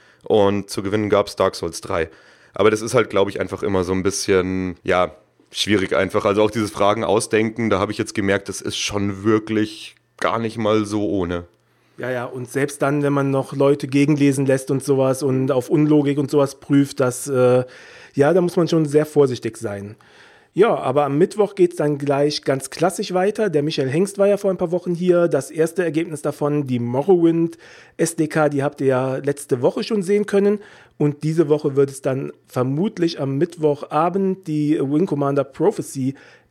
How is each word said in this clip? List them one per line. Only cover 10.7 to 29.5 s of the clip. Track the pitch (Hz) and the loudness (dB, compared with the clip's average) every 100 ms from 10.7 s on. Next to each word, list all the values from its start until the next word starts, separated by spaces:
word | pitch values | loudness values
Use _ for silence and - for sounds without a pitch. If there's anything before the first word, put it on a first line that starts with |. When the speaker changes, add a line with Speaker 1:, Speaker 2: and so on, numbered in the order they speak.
| 110 101 | 0 0
Speaker 1:
so | 107 101 | -2 -2
ohne. | 98 87 87 87 _ _ _ _ - | -2 -2 -4 -8 _ _ _ _ -12
Speaker 2:
Ja, | 123 | -8
ja, | 127 127 | -6 -8
und | 131 123 | -10 -8
selbst | 139 143 - | -4 -4 -2
dann, | 143 147 | -2 0
wenn | 143 | 0
man | 143 139 | 0 0
noch | 135 135 139 | -2 -2 0
Leute | 139 143 135 | 2 2 0
gegenlesen | 143 143 147 143 135 135 | 2 2 4 2 2 2
lässt | 131 131 | 0 0
und | 135 | -2
sowas | 131 135 131 131 | 0 2 2 0
und | 143 131 131 | 0 0 0
auf | 131 123 | 0 2
Unlogik | 160 151 151 139 143 | 2 4 4 4 0
und | 135 | 0
sowas | 147 139 - | 2 2 -2
prüft, | - 143 139 - | 2 2 2 0
das, | 127 120 - | -2 -2 -2
äh, | 127 127 127 127 - - - - - | 2 4 4 0 -8 -20 -20 -4 2
ja, | 139 | 4
da | 180 | 4
muss | 175 185 | 2 0
man | 165 | 2
schon | 165 151 | 2 2
sehr | 147 151 | 2 2
vorsichtig | 147 139 120 113 - | 4 2 2 -8 -8
sein. | 110 101 101 104 _ _ - _ _ | -8 -8 -12 -18 _ _ -20 _ _
Ja, | 156 220 147 | 2 4 2
aber | 143 135 143 | 0 0 2
am | 143 | 2
Mittwoch | 196 214 196 - | 2 2 -2 2
geht's | 175 - | 0 2
dann | 147 147 | -2 0
gleich | 143 139 147 147 | 0 2 0 0
ganz | - 135 - | -2 -4 -4
klassisch | - 170 - 202 | -2 -2 -2 -4
weiter. | 180 190 214 214 | -2 0 0 0
Der | 151 | 0
Michael | 147 156 131 | 0 -2 -2
Hengst | 147 196 196 | 0 0 2
war | 196 | 2
ja | 202 | 2
vor | 202 | 0
ein | 185 | -2
paar | 180 | -2
Wochen | 175 180 170 | -2 -4 -2
hier. | 180 175 175 | 2 4 4
Das | 143 131 | 0 -2
erste | 156 160 165 | -2 -2 0
Ergebnis | 170 151 170 151 | -2 -2 -4 -4
davon, | 151 143 147 147 135 | -6 -2 -2 -2 -2
die | 123 | -2
Morrowind | 120 123 147 180 165 165 165 - - - - - | -2 0 2 4 4 4 0 -4 -20 -20 -14 -4
S | 165 - | -2 0
D | 151 | -2
K, | 160 151 | 2 0
die | 143 | 0
habt | 139 - | -2 -2
ihr | 135 | 0
ja | 131 131 131 | 0 0 -4
letzte | 139 139 - | -4 -6 -4